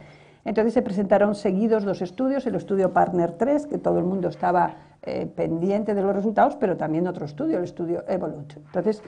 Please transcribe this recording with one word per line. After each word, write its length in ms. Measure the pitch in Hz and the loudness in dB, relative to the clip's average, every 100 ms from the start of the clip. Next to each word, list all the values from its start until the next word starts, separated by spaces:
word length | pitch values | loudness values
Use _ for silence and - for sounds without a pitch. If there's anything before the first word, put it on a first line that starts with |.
| - - - - - | -18 -20 -20 -12 -4
Entonces 300 | 214 226 240 | 0 2 2
se 80 | |
presentaron 500 | - 190 196 196 208 | 0 0 4 6 6
seguidos 520 | 202 208 185 226 220 202 | 4 0 2 2 2 0
dos 180 | 180 | -2
estudios, 420 | 180 - 262 277 240 | -4 -2 -2 0 -2
el 80 | |
estudio 400 | 190 - 196 185 | -4 0 2 2
Partner 380 | 185 175 175 170 | 4 2 2 0
tres, 340 | 170 247 294 285 | 0 2 2 0
que 140 | 190 | -2
todo 180 | 180 175 | 0 2
el 80 | 175 | 0
mundo 240 | 190 175 | -2 -4
estaba, 460 | 151 180 180 165 - - _ | -2 0 2 2 -2 -20 _
eh, 240 | - - 175 | -8 -6 -6
pendiente 720 | - 160 160 185 202 220 202 | -4 -4 -2 0 0 0 0
de 80 | |
los 100 | 190 | 0
resultados, 420 | 196 208 208 247 - | 0 0 2 2 2
pero 220 | 208 165 | -2 0
también 300 | 156 156 180 | -2 0 -2
otro 180 | 180 147 | -4 -8
estudio, 320 | - 320 190 | -6 -2 -2
el 60 | |
estudio 400 | 180 - 170 170 - | -4 -6 -4 -4 -4
Evolut. 460 | 185 170 151 147 - | -4 -4 -8 -14 -18
Entonces, 440 | - 185 185 214 | -8 -2 -2 -2